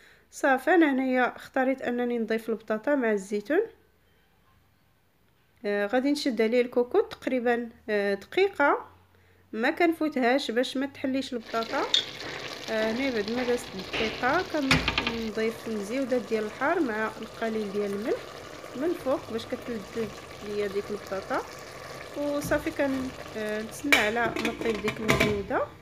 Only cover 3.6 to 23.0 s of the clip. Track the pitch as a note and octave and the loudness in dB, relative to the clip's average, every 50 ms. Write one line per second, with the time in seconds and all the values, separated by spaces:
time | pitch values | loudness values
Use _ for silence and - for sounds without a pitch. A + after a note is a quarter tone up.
3.6 | A4+ A4+ - _ _ _ _ _ _ _ _ _ _ _ _ _ _ _ _ _ | 2 2 -6 _ _ _ _ _ _ _ _ _ _ _ _ _ _ _ _ _
4.6 | _ _ _ _ _ _ _ _ _ _ _ _ _ _ _ _ _ _ _ _ | _ _ _ _ _ _ _ _ _ _ _ _ _ _ _ _ _ _ _ _
5.6 | - G#3 G#3 G3+ G3+ G3+ G#3+ B3+ B3+ C#4+ C#4+ C#4+ - D4 A#3 G#3+ A3+ A3 A#3 B3 | -4 -2 0 0 0 2 2 2 4 2 0 2 0 -2 2 2 2 4 6 4
6.6 | A#3+ B3 - B3 A#3+ A#3+ - F#4+ A4+ A4+ - - - D4 B3+ B3+ A3+ B3 A#3+ A#3 | 2 4 2 2 0 4 4 2 2 2 -2 -6 -4 0 0 2 2 2 2 2
7.6 | A#3+ A3+ - - _ - G#3+ G#3 G3+ G3+ G3 G3 - - - F4+ F#4+ G4+ - - | 0 -6 -10 -14 _ 0 0 2 2 2 0 -2 -4 -2 2 4 4 4 4 4
8.6 | C#4+ C#4+ F#4 A#4+ - - - - _ _ _ _ _ _ _ _ _ _ - A3 | 4 4 4 4 0 -10 -18 -20 _ _ _ _ _ _ _ _ _ _ -6 0
9.6 | A3+ C4+ D#4+ - F4+ E4 E4 - D#4 D4+ D4+ B3+ B3+ A#3 B3 C#4 C#4 - A3 A#3 | 0 0 4 4 4 4 4 2 0 -2 0 2 4 4 4 4 2 0 0 0
10.6 | B3+ B3+ - C4 C4+ C4+ C4+ - - C#4 C4 C4+ C4 - C4 A#3 A3+ - - A3+ | 0 0 0 -4 -4 -4 -6 -4 -4 -2 -2 -2 -2 -4 -6 -8 -8 -4 -4 -4
11.6 | A3+ A3+ - C#4 F#4+ B4+ - - - - - - - - - - - - - - | -2 -2 -2 -2 0 2 0 0 0 -2 -10 -10 -10 -8 -8 -8 -8 -10 -10 -10
12.6 | - - A3 A3 A3 A3 A3 A#3+ C4+ C#4 B3 A3 G3+ G#3 A#3 B3 B3+ A#3+ A#3+ B3 | -6 -2 0 0 0 0 0 0 0 0 0 0 -2 0 0 -2 2 0 0 0
13.6 | - - - F#3+ F#3+ - - - A#3 A3 A3 - - B3 C#4+ F4 F4+ - - D#4 | -2 -6 -10 -10 -10 -6 -4 -2 -2 -2 -2 0 0 2 2 2 0 0 -2 -2
14.6 | C#4 C4+ C4+ C4 - - - - A#3+ A#3 A#3 A#3 A3+ A3 G3+ A3 A3 A3+ A3+ - | 2 4 2 2 2 0 -2 -2 -2 -2 -4 -4 -4 -4 -2 0 -2 -2 -2 -4
15.6 | - A#3 A3 G#3+ G3 G3 A#3 C4+ C#4 A3+ B3+ B3 G#3 - A3+ A3 A3 G#3+ - - | -6 -6 -4 -4 -4 -2 -2 -2 0 0 0 -2 0 0 -2 -2 -2 -2 -4 -2
16.6 | B3+ D4 E4+ F#4+ D#4+ B3 G#3+ G#3+ A3 G#3+ - F#3 A3 - - - A#3 A3+ A3 A3 | 0 2 2 2 2 2 0 0 -2 -2 -4 -6 -12 -12 -8 -4 -4 -2 -2 -2
17.6 | G#3+ G3+ F#3+ G#3 G#3 G3+ G3+ G3+ G#3+ C4+ G#4 - - - - - - - - - | -4 -2 -2 -2 -2 -2 -2 -2 -2 -2 -2 -2 -4 -10 -14 -14 -14 -14 -14 -14
18.6 | - - - B3 C#4 F4 E4+ - - C4 C4+ E4+ - - A3 A3+ - - - A#3+ | -14 -12 -6 -2 -2 -2 -2 -2 0 0 0 0 -2 -6 -8 -8 -6 -6 -8 -8
19.6 | - - A#3+ A3 F#3+ - - A#3 A3 G3+ - - - - - - - G#3 G#3 G#3 | -6 -8 -8 -8 -8 -8 -6 -6 -6 -6 -6 -12 -14 -14 -14 -12 -10 -6 -4 -2
20.6 | G#3 G3+ F#3+ G3+ G3+ - G#3 G3+ - - G3 F#3+ G3 - B3+ D#4+ B4 - - - | -2 -2 -2 -4 -4 -4 -6 -8 -6 -6 -6 -6 -4 -2 -2 -2 -2 -4 -12 -14
21.6 | - - - - - - - - - - - C#4+ C#4+ D4 C#4+ C#4+ D4 - D#4 D4+ | -14 -14 -14 -14 -14 -14 -12 -12 -12 -10 -6 -4 -2 -2 -2 -2 0 2 0 2
22.6 | D4 E4 D#4+ - C#4+ C#4 C4+ C4 | 2 -2 0 0 0 2 2 0